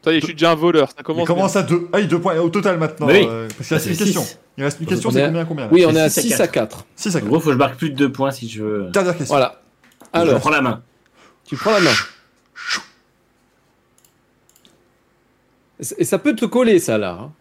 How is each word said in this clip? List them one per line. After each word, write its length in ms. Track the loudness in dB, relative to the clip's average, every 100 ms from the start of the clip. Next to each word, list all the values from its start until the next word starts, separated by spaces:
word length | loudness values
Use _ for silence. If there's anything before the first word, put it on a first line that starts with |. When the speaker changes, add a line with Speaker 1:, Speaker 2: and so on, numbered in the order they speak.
Speaker 1:
Ça 80 | 2
y 40 | 0
est, 40 |
je 60 | 0
suis 80 |
déjà 160 | 0 2
un 20 |
voleur, 340 | 4 4 4 2
ça 60 | -4
Speaker 2:
Il 40 |
Speaker 1:
commence 240 | -8 -4 -2
Speaker 2:
commence 260 | 0 0
Speaker 1:
bien. 80 | 0
Speaker 2:
à 20 |
deux. 240 | 0 -2 0
Ah, 60 | -2
il 40 |
y 20 |
a 40 | 0
deux 120 | 0
points 180 | 0 0
au 120 | 0
total 260 | 0 0 0
maintenant, 280 | -2 -2 4
Speaker 3:
Mais 140 | 4
oui. 40 | 4
Speaker 2:
euh, 180 | -2 -10 -12
parce 100 | -4
qu'il 60 |
Speaker 3:
Ah, 40 | -4
Speaker 2:
reste 80 | -2
une 60 |
Speaker 3:
c'est 100 | -2
Speaker 2:
question. 180 | 0 0
Speaker 3:
six. 160 | -4 -10 _ -6
Speaker 2:
Il 60 |
reste 140 | -6 -4
une 60 | -4
Speaker 3:
On 20 |
Speaker 2:
question, 200 | -2 0
Speaker 3:
est 20 |
Speaker 2:
c'est 80 | 2
Speaker 3:
à 40 | 2
Speaker 2:
combien, 160 | 0 -4
combien, 180 | -6
là ? 60 | 2
Speaker 4:
Oui, 140 | 4 6
on 40 |
Speaker 3:
C'est 40 | 4
Speaker 4:
est 40 |
à 60 | 2
Speaker 3:
six 80 | 0
à 80 | -2
quatre. 100 | 0
Speaker 4:
six 60 |
à 40 | 0
quatre. 400 | 0 -4 -8 -20
Speaker 2:
Six 140 | -10 -4 -2
à 40 |
quatre. 40 | 0
Speaker 3:
En 40 |
gros, 100 | 0
faut 60 | 2
que 60 |
je 40 | 2
marque 180 | 0 0
plus 140 | -6
de 40 | 0
deux 160 | 0
points 180 | 0 -4
si 180 | -4 -12
je 140 | -8
veux. 280 | -4 -4 -2
Speaker 2:
Dernière 260 | -2 -2 -2
question. 180 | -2
Speaker 4:
Voilà. 280 | 0 0 -4 _ _ _ _ -6
Alors. 220 | 0 2
Speaker 3:
Je 60 | 2
prends 100 | 2
la 100 | 0
main. 220 | 0 -4 _ _ _ _ _ _ -14
Speaker 4:
Tu 100 | -4
prends 160 | 0
la 80 | 2
main. 100 | 4 2 -2 -16 _ _ _ -16 -10 -10 -10 _ _ _ _ _ _ _ _ _ _ _ _ _ _ _ _ _ _ _ _ _ _ _ _ _ _ _ _ _
Et 40 |
c-, 100 | -14 -4
et 60 |
ça 140 | -2 0
peut 160 | 0 -2
te 80 |
coller, 340 | 0 2 4 4
ça, 200 | 2 -2
là, 200 | -2 -8
hein. 120 | -14 -18